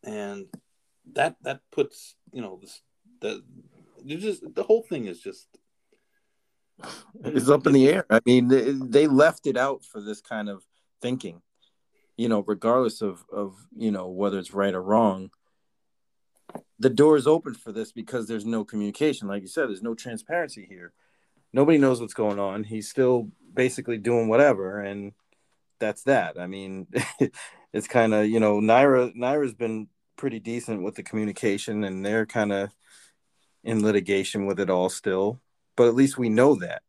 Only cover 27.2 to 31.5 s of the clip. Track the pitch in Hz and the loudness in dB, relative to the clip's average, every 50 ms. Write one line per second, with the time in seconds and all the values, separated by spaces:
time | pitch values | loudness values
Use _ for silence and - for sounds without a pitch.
27.2 | 131 - _ - - - - _ _ _ - 104 107 - - 123 117 110 110 107 | -2 -2 _ -10 -20 -20 -20 _ _ _ -8 -8 -8 0 2 2 2 4 4 2
28.2 | 107 107 110 113 110 104 104 104 107 110 113 123 139 143 135 127 123 120 - 117 | 2 2 2 2 2 2 2 2 2 4 6 6 6 6 4 4 2 0 -4 -6
29.2 | 123 123 139 151 143 127 107 _ 120 113 110 110 107 101 _ _ _ _ _ - | -4 -2 -2 -2 -2 -4 -4 _ -6 -6 -6 -6 -10 _ _ _ _ _ _ -8
30.2 | - 139 - 113 95 113 117 120 117 - 113 101 90 101 104 - 92 - - 110 | -8 -8 -8 -6 -10 -8 -8 -8 -8 -8 -8 -6 -6 -8 -8 -10 -14 -8 -6 -6
31.2 | 107 107 95 - - 110 | -4 -4 -6 -4 -2 -2